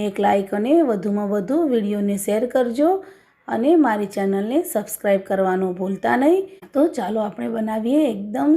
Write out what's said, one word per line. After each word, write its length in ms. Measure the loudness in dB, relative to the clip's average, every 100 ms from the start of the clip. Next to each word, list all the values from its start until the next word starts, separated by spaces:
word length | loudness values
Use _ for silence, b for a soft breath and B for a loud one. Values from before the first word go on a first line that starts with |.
| -2
એક 80 | 0 2
લાઈક 260 | 2 0 -4
અને 140 | 2 4 4
વધુમાં 400 | 0 -2 -2 -2
વધુ 240 | -2 0 0 2
વીડિયોને 440 | 0 0 -2 -2 -2 -2
શેર 180 | -2 0
કરજો 360 | 0 0 2 2 2 B B B B -6
અને 240 | -2 4 4 4
મારી 260 | 0 -4 -2
ચેનલને 420 | 0 0 0 -2
સબસ્ક્રાઇબ 580 | -2 -4 -6 -4 0 0 0
કરવાનું 420 | 0 0 0 -2 -2
ભૂલતા 380 | -4 -2 0 2
નહીં. 260 | 4 2 0 B -6
તો 80 | 0 0 0
ચાલો 220 | -4 -2
આપણે 260 | -4 -6 -6 -4
બનાવીએ 480 | -4 -4 0 2 2
એકદમ 400 | -2 -6 -2 2